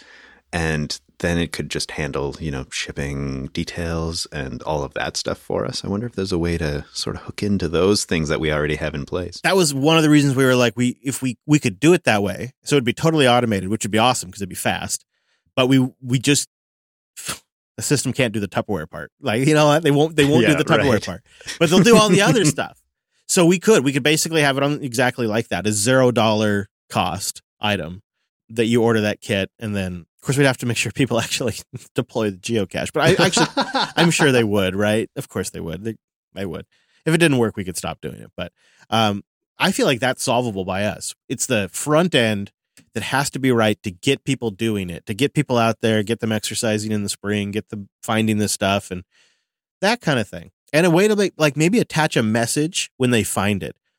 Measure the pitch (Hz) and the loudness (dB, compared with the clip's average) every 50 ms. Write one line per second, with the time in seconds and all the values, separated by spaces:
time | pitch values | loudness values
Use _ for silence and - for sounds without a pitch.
0 | - - - - - - - _ _ _ - 87 82 80 78 76 76 73 - - | -18 -20 -20 -20 -20 -20 -20 _ _ _ -6 -4 -2 -2 -2 -2 -4 -6 -8 -12
1 | - _ _ _ - 87 85 85 82 76 - - 76 73 - 76 - - - - | -14 _ _ _ -4 -2 0 0 -2 -4 -6 -10 -10 -8 -6 -8 -8 -8 -8 -8
2 | 78 71 67 67 69 71 - - 82 76 69 65 64 - - - - - - - | -8 -6 -4 -4 -6 -6 -6 -8 -8 -8 -8 -8 -10 -10 -10 -10 -10 -8 -8 -8
3 | 71 71 71 69 71 69 67 67 67 - - 87 82 - - - 85 82 82 82 | -8 -6 -6 -6 -6 -6 -6 -8 -10 -8 -8 -8 -8 -6 -8 -8 -6 -4 -4 -4
4 | 82 82 85 - - - - 76 - - 60 - - - 80 - 69 67 - - | -4 -6 -6 -8 -10 -10 -10 -10 -10 -8 -10 -10 -6 -6 -4 -4 -4 -6 -8 -8
5 | - - - - - - - - - - - 90 104 - - - - 95 98 104 | -8 -6 -6 -6 -6 -6 -8 -8 -8 -6 -4 -4 -4 -4 -6 -8 -6 -6 -6 -6
6 | 120 120 - - 95 98 95 85 82 85 85 82 82 76 73 73 - - - - | -6 -8 -8 -8 -6 -4 -2 -2 -2 -2 -2 -2 -2 -4 -4 -6 -8 -10 -10 -8
7 | - - - - - - - - 104 104 101 92 92 78 82 80 90 98 104 104 | -8 -8 -8 -10 -12 -14 -10 -6 -4 -2 -2 -2 -2 -2 0 2 2 2 2 2
8 | - - 95 82 78 73 78 - 78 78 76 76 76 73 76 73 78 76 76 76 | 0 -2 -2 -2 0 -2 -2 -2 0 -2 0 0 -2 -2 -2 -4 -4 -6 -6 -8
9 | 69 - 87 90 90 87 87 - - 165 185 196 175 143 143 135 135 156 165 165 | -8 -6 -6 -8 -8 -8 -12 -6 -2 0 2 2 2 0 0 0 2 4 4 4
10 | 156 151 151 147 143 143 127 131 135 127 127 123 123 117 - 123 123 123 - - | 6 6 6 6 4 4 2 4 4 4 4 4 4 2 2 2 0 0 0 -2
11 | 113 139 127 - 131 131 113 - _ 147 151 147 - 120 92 92 - 156 180 170 | -6 -8 -6 -4 -4 -4 -6 -6 _ 2 2 2 2 0 -2 2 4 4 4 4
12 | - 127 110 104 101 95 - - 104 127 - _ _ - 147 143 120 117 113 - | 2 2 0 2 0 -2 -4 -6 -10 -12 -12 _ _ 0 0 2 2 0 -2 0
13 | - 165 160 156 139 123 120 123 120 113 107 95 92 95 110 107 - 107 95 107 | 0 0 2 4 4 6 6 4 4 2 0 -2 -2 -4 -4 -4 -4 -2 0 2
14 | 113 127 123 - - 90 90 - 101 90 92 - - 123 90 87 80 - - - | 2 2 2 0 -6 -10 -10 -10 -10 -10 -10 -6 -4 -4 -4 -4 -6 -8 -8 -10
15 | - _ _ _ _ _ _ _ _ _ _ - 127 127 135 131 127 131 - _ | -10 _ _ _ _ _ _ _ _ _ _ 0 2 4 4 4 4 2 -2 _
16 | 131 123 123 135 - 143 143 - - - _ _ _ _ _ _ _ _ _ _ | -6 -4 -2 0 2 2 0 0 0 -6 _ _ _ _ _ _ _ _ _ _
17 | _ _ _ - - - - - _ _ _ _ _ _ _ - - - 151 127 | _ _ _ -14 -12 -12 -12 -12 _ _ _ _ _ _ _ -10 -2 -2 0 0
18 | - 131 117 - 127 117 104 113 101 95 - 120 110 - 101 82 78 - - 78 | 0 -4 0 0 0 0 0 -4 -6 -4 -4 -4 -4 -2 -4 -6 -6 -8 -12 -14
19 | 73 - _ _ 143 127 107 120 135 151 156 151 151 147 147 160 170 143 143 143 | -14 -14 _ _ -4 -2 -2 2 2 4 4 6 6 6 4 4 2 2 2 2
20 | 151 160 165 151 143 139 147 160 180 - 151 - 147 - 160 - - 139 113 98 | 2 2 2 2 2 4 4 4 4 4 2 2 2 2 2 2 4 4 2 2
21 | - - 90 95 - _ _ - - - - - 170 156 170 185 175 233 233 214 | 0 -4 -10 -12 -14 _ _ -20 -16 -14 -2 -2 2 4 6 6 8 8 8 8
22 | 214 208 180 185 202 233 269 233 180 151 - - 98 - - _ _ _ _ _ | 8 6 4 4 4 4 4 4 2 2 0 -2 -6 -8 -10 _ _ _ _ _
23 | _ _ _ _ _ - - 190 175 165 185 175 - 208 220 170 127 143 135 143 | _ _ _ _ _ -2 2 4 4 4 4 4 4 4 4 6 4 2 0 0
24 | 123 147 156 151 - 170 165 160 147 143 135 135 139 143 147 120 147 131 117 120 | 2 2 2 2 0 0 0 2 2 2 2 2 0 0 -2 -2 -6 -6 -2 0
25 | 127 123 - - 120 110 104 113 117 - 104 87 92 107 107 101 98 127 131 131 | 0 0 0 0 -2 0 0 -2 -2 -2 -4 -4 -2 -2 -2 0 2 4 4 6
26 | 127 123 117 117 110 110 107 107 110 107 101 101 101 - _ _ _ _ - 113 | 4 4 4 4 2 2 2 2 2 2 0 -2 -4 -6 _ _ _ _ -2 -2
27 | 95 90 85 98 - - - - - _ _ _ - 107 104 92 78 80 90 95 | -2 -2 -4 -6 -8 -10 -10 -12 -20 _ _ _ -4 -2 -2 -2 -4 -8 -12 -14
28 | - _ _ _ _ _ _ _ _ _ 113 117 113 113 117 120 110 117 113 110 | -18 _ _ _ _ _ _ _ _ _ -2 -2 0 2 4 4 4 4 2 2
29 | 104 104 101 - - - 107 98 95 - _ _ 117 107 104 101 95 92 90 87 | 2 0 -2 -4 -4 -2 -2 -2 -2 -4 _ _ -8 -6 -4 -4 -4 -6 -8 -12
30 | 80 _ _ _ - - 131 139 143 135 123 - - 120 113 - - 110 - - | -14 _ _ _ -6 -4 0 2 2 2 2 0 -2 -4 -2 -2 -4 -4 -2 -2
31 | 139 113 123 113 107 - - - 135 113 - - - - - 127 - - _ - | -2 0 0 -2 -2 -2 -4 -4 -4 -6 -6 -8 -14 -16 -16 -18 -18 -14 _ -14
32 | 123 - - 120 110 104 95 90 - - 117 110 98 - - - 64 - - 156 | -14 -10 -6 -4 -4 -4 -4 -6 -8 -6 -4 -4 -4 -4 -6 -8 -8 -6 -4 0
33 | 147 165 190 190 170 190 - 233 - - - 285 240 - - 262 202 - - - | 2 2 2 2 2 0 2 0 -2 -2 -2 -6 -6 -4 -4 -6 -6 -4 0 0
34 | 165 170 160 - 165 143 127 123 117 104 101 104 95 92 92 98 104 104 107 113 | 0 2 2 2 2 2 4 2 2 2 0 0 0 0 -2 0 0 0 0 0
35 | 104 - _ 139 - - - 104 92 - - 87 87 85 80 90 104 113 110 - | -2 -6 _ -12 -14 -8 -6 -6 -6 -6 -8 -10 -10 -10 -10 -8 -10 -10 -12 -12
36 | _ _ _ _ _ _ _ 90 101 92 78 78 - - _ _ _ _ _ _ | _ _ _ _ _ _ _ -10 -10 -8 -8 -12 -14 -18 _ _ _ _ _ _
37 | _ 165 160 165 170 160 139 123 117 107 - - 92 92 85 - - 85 78 - | _ -2 0 2 2 2 4 2 2 0 -2 -4 -8 -8 -8 -8 -8 -8 -10 -8
38 | - 71 60 52 53 - _ - 90 87 - _ _ _ _ _ - _ 107 113 | -10 -12 -12 -14 -18 -18 _ -12 -12 -12 -12 _ _ _ _ _ -8 _ 0 2
39 | 110 107 101 101 - _ _ _ _ _ _ - 139 175 196 - 247 175 135 110 | 2 2 0 -4 -8 _ _ _ _ _ _ -2 -2 -2 0 0 0 0 0 0
40 | 131 127 127 - - 135 117 120 123 120 98 98 92 95 92 95 104 104 82 - | 0 -2 -2 -2 -2 0 0 0 0 -2 -4 -4 -4 -4 -4 -2 -2 -4 -4 -6
41 | - - - - _ - 131 - - - 127 107 98 90 - - - 143 151 156 | -10 -12 -12 -14 _ -10 -8 -6 -2 -2 0 0 0 -2 -6 -8 -2 2 2 2
42 | 180 180 - 135 117 110 107 98 101 - _ _ _ _ _ - _ _ _ 110 | 2 2 2 2 2 2 0 -2 -6 -10 _ _ _ _ _ -20 _ _ _ -8
43 | 98 - 131 131 139 - - 139 131 131 123 117 110 107 107 - - 107 87 - | -6 -2 -2 -2 -2 -2 -4 -2 0 2 2 4 4 2 2 0 -4 -10 -10 -2
44 | - 139 139 - - - 135 - 120 113 98 - 117 113 107 101 95 87 85 - | 0 0 0 0 -2 -4 -4 -4 -4 -6 -6 -4 -4 -2 -2 -2 -4 -6 -10 -12
45 | - - 107 98 143 139 - 151 143 - 127 120 113 113 110 - - 113 110 107 | -10 -10 -4 -2 -2 0 0 -2 -2 2 2 2 4 2 2 0 0 2 2 2
46 | 104 98 117 - - 110 110 107 - - 110 - - 113 107 107 107 110 107 104 | 0 -2 -4 -4 -2 -2 -2 -2 -4 -6 -6 -4 -2 0 0 -2 -2 -4 -4 -4
47 | 101 98 - - - 101 104 104 101 101 98 107 - - - 104 98 - _ _ | -4 -6 -8 -8 -4 -4 -2 -2 -2 -2 -4 -6 -8 -8 -12 -14 -14 -16 _ _
48 | - - 113 110 110 110 107 107 104 98 - - 104 95 98 101 - - 92 90 | -6 -2 0 0 2 2 2 0 0 -2 -2 -2 0 0 0 0 -2 -6 -12 -12
49 | 90 _ _ _ _ _ _ _ _ _ _ _ _ _ _ _ 185 202 240 240 | -12 _ _ _ _ _ _ _ _ _ _ _ _ _ _ _ -2 -2 -2 0
50 | - 170 143 120 101 - - 85 82 - _ _ _ _ - 151 175 180 160 175 | -2 -2 0 0 -2 -4 -8 -14 -14 -16 _ _ _ _ 0 2 4 4 4 4
51 | 202 214 214 202 202 180 - - 156 151 131 151 156 175 214 233 160 - - 156 | 4 4 2 2 0 -2 0 2 0 2 2 2 2 4 4 2 0 0 0 0
52 | 151 156 - 151 117 110 110 117 117 117 - 147 151 160 - - - - _ _ | 0 2 2 0 0 2 2 2 0 0 0 -2 -2 -2 -4 -6 -8 -8 _ _
53 | 127 123 123 110 95 - - - 95 101 104 92 80 67 - - _ _ _ | 0 2 2 2 2 0 -2 0 0 0 0 -2 -4 -8 -12 -16 _ _ _